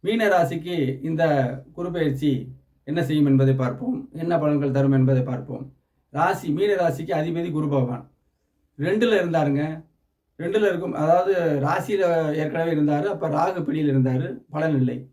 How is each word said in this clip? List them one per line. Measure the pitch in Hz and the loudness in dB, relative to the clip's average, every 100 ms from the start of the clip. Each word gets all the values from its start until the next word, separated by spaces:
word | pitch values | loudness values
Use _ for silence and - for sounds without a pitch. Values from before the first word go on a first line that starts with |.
மீன | 175 226 208 | 0 0 4
ராசிக்கு | 185 147 160 165 170 131 131 160 | 4 2 -2 -4 -2 -2 -2 -4
இந்த | 160 160 143 123 - - - | 0 2 2 0 -4 -14 -10
குரு | 175 175 | -6 -2
பெயர்ச்சி | 151 135 147 120 - - _ _ - | -2 0 0 -2 -6 -18 _ _ -6
என்ன | 165 139 | -4 0
செய்யும் | 151 143 | 2 4
என்பதை | 135 135 131 | 4 4 2
பார்ப்போம், | 127 - 254 247 - 165 | -2 -4 -6 -6 -8 -8
என்ன | 165 170 | -2 0
பலன்கள் | 151 147 139 131 | 2 2 0 2
தரும் | 135 135 | 4 4
என்பதை | 131 131 127 | 4 2 0
பார்ப்போம். | 127 127 - - _ _ _ _ | -6 -8 -12 -14 _ _ _ _
ராசி, | 143 175 - 165 151 | 0 0 0 -4 0
மீன | 208 190 | 0 2
ராசிக்கு | 170 135 160 160 | 0 -2 -4 -2
அதிபதி | 160 170 160 151 | -2 -4 -4 -2
குரு | 147 | 0
பகவான். | 139 123 123 - _ _ _ _ _ _ - | 0 0 -4 -12 _ _ _ _ _ _ -6
ரெண்டுல | 156 214 233 202 | -2 2 2 2
இருந்தாருங்க. | 170 160 147 139 156 160 - _ _ _ _ - | 2 0 2 0 -2 -6 -16 _ _ _ _ -10
ரெண்டுல | 175 208 208 | -4 0 2
இருக்கும், | 175 180 147 | 0 -4 -2
அதாவது | 151 180 185 185 165 143 143 | 4 4 4 0 0 0 0
ராசியில | 180 - 202 180 165 156 156 | -2 -2 0 2 2 0 -2
ஏற்கனவே | 151 165 165 151 | -2 -2 0 2
இருந்தாரு, | 147 147 202 | 2 2 -2
அப்ப | 160 160 151 | -4 -2 0
ராகு | 175 180 156 | 0 -2 -4
பிடியில் | 156 147 | -2 2
இருந்தாரு, | 135 127 127 135 - _ 156 | 2 2 0 -4 -8 _ -4
பலன் | 160 139 | 0 0
இல்லை. | 127 123 - | 0 -2 -12